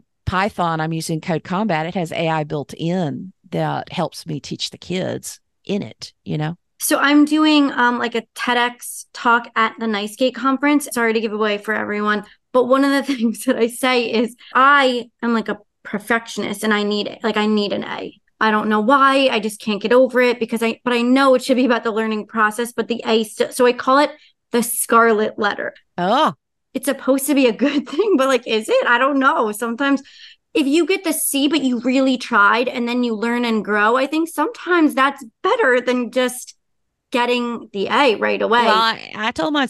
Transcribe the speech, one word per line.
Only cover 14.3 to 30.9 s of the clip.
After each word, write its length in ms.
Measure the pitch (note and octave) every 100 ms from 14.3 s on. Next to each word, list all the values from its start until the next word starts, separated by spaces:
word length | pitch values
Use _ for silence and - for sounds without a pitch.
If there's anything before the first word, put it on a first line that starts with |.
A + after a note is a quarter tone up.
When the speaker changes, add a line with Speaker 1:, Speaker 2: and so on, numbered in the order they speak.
| - -
Speaker 2:
I 560 | A#3+ C4+ C#4+ C4 B3 A#3+ _
am, 120 | A#3
like, 160 | A#3 G#3
a 100 | G3+ _ _
perfectionist, 800 | - G#3 G3+ A#3 A3+ - G3+ G#3
and 100 | G#3+
I 100 | G#3
need 240 | G#3 G#3 G3+
it. 160 | -
Like, 140 | A3 G#3+
I 80 | G#3+
need 280 | G#3+ G3+
an 100 | -
A. 360 | E2 - - - _ -
I 100 | A3
don't 200 | G#3+ G#3+
know 100 | G#3+
why. 500 | G#3+ C#4 C4+ C4+ C4+
I 80 | A#3
just 220 | G#3+ -
can't 200 | - G3+
get 120 | G#3
over 260 | B3 B3+ A#3+
it 180 | B3 A#3+
because 240 | A#3 A3+
I, 160 | A3+ -
but 100 | -
I 100 | A#3+
know 320 | A#3+ C4 C#4 B3+
it 80 |
should 140 | B3+ A#3+
be 80 | B3+
about 180 | A#3
the 80 | A#3
learning 340 | G#3+ A3 G#3+ -
process, 480 | A3+ G#3+ G#3+ A#3
but 140 | - A3+
the 160 | A#3 A#3+
A 180 | A3+ A3
still, 260 | - A#3+
so 160 | - B3
I 60 |
call 260 | B3 - C4+
it 100 | D4 D4 _ _ _
the 120 | A#3+
scarlet 760 | A#3 - - A#3 A3+ G#3+ G#3+ -
letter. 380 | G#3 - - - _ -
Speaker 1:
Oh. 340 | F3 B3 D4+ D#3+ _ _ _
Speaker 2:
It's 120 | C4 -
supposed 420 | C4+ - C4+ C4+
to 80 | C#4+
be 100 | B3+
a 80 |
good 340 | F#3 C4 C#4 -
<laughs> 0 |
thing, 260 | C#4+ A4 E4+
but, 100 | C4+
like, 200 | C4 -
is 220 | A3 A3
it? 180 | C5 -
I 100 | A#3+
don't 220 | C4 C#4
know. 320 | C4+ E4 A3+
Sometimes 500 | G#3 A#3 A#3 C#4 C4+ C4+ - - - _ -
if 100 | C#4
you 220 | D4+
get 160 | D#4+